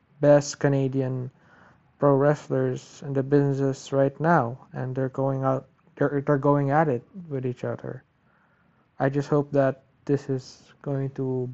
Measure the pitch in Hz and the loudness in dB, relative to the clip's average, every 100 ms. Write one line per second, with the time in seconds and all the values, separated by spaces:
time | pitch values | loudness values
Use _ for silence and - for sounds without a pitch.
0 | _ _ 143 147 139 - 143 139 135 135 | _ _ 6 6 4 -2 0 0 0 -2
1 | 127 127 127 - _ _ - _ _ _ | -4 -6 -8 -14 _ _ -20 _ _ _
2 | 143 135 143 147 - 135 131 131 - - | 2 4 4 0 -2 -2 -2 -4 -12 -16
3 | 143 135 135 143 143 135 135 131 - 139 | -6 -4 2 2 2 0 -2 -4 -4 0
4 | 139 139 160 165 120 131 - 139 131 131 | 0 0 2 2 2 -6 -14 -10 -6 -4
5 | 131 135 135 135 135 135 - _ _ - | -4 -2 -2 0 0 -2 -6 _ _ -4
6 | 143 143 143 143 143 143 139 151 160 120 | -2 0 0 2 2 2 2 2 0 -2
7 | - 196 165 135 127 123 120 117 127 131 | -8 -18 -10 -6 -6 -6 -8 -8 -10 -14
8 | _ _ _ _ _ _ _ _ _ - | _ _ _ _ _ _ _ _ _ -4
9 | 135 143 139 147 143 139 135 139 _ _ | -2 -2 0 -2 0 0 0 -2 _ _
10 | - 139 - 131 - - _ _ - 135 | -4 -4 -2 -8 -8 -20 _ _ -8 -6
11 | 135 139 131 127 127 | -6 -6 -4 -4 -6